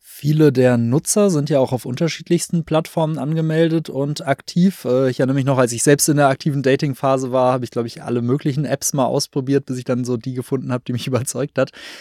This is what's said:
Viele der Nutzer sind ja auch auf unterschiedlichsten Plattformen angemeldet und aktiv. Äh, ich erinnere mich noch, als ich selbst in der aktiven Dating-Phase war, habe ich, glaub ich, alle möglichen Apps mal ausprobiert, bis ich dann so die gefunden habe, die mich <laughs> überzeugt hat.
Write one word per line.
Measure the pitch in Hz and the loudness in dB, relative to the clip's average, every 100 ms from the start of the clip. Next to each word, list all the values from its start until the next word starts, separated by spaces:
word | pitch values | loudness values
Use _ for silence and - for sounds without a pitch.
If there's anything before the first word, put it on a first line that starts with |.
| - | -20
Viele | - 143 156 151 | -6 -2 2 2
der | 127 127 120 | 4 4 4
Nutzer | 117 139 - 214 202 | 2 0 0 0 2
sind | 151 156 | 0 0
ja | 143 | 0
auch | 131 | 0
auf | - - | -2 -6
unterschiedlichsten | - 165 - - 175 - 170 | -4 -4 -4 -2 -2 0 -4
Plattformen | - 156 - 170 156 151 | 0 -2 -2 -2 -2 -2
angemeldet | 139 160 160 160 165 160 - | -4 -2 0 2 2 0 -2
und | 131 143 147 139 | -4 -4 -2 -4
aktiv. | 139 - 175 190 - | -4 -2 2 2 2
Äh, | 123 127 131 | 0 2 2
ich | 123 | 2
erinnere | 131 139 | 0 2
mich | 131 | 2
noch, | 131 | 2
als | 123 | 2
ich | 117 | 2
selbst | 147 143 - | 4 4 4
in | 147 | 4
der | 139 | 2
aktiven | 135 165 143 | 2 -2 0
Dating-Phase | 127 139 151 127 135 135 131 | 2 2 0 -2 0 0 0
war, | 131 127 | 2 2
habe | 131 | 2
ich, | 120 | -2
glaub | 120 117 | -4 -6
ich, | - | -8
alle | - 120 | -4 -2
möglichen | 120 147 151 139 | 0 0 0 -2
Apps | 127 135 - | -2 -2 -2
mal | 143 123 | 0 0
ausprobiert, | 135 - 147 131 139 - | 0 -4 -4 0 0 0
bis | 127 | -6
ich | |
dann | 123 123 | -4 -2
so | 123 123 | -2 -4
die | 131 | -4
gefunden | 127 - 131 135 | -8 -4 -4 -4
habe, | 123 - | -6 -4
die | |
mich | 123 - | -6 -2
<laughs> | |
überzeugt | 123 127 123 147 - | -2 -2 -4 -4 -2
hat. | 135 - - - | -2 -4 -18 -18